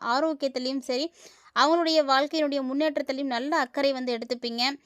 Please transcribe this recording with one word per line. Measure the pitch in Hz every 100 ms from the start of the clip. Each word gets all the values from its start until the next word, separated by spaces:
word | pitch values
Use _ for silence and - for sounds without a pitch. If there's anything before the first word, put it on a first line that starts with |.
| 226
ஆரோக்கியத்திலையும் | 247 320 285 277 254 254 269
சரி, | - 254 320 - - - _ -
அவங்களுடைய | 277 339 330 320
வாழ்க்கையினுடைய | 277 269 285 320 294 277
முன்னேற்றத்திலையும் | 262 269 311 294 285 269 277
நல்ல | 240 269 330
அக்கறை | 254 - 277
வந்து | 269 254
எடுத்துப்பீங்க. | 240 233 240 240 233 254 285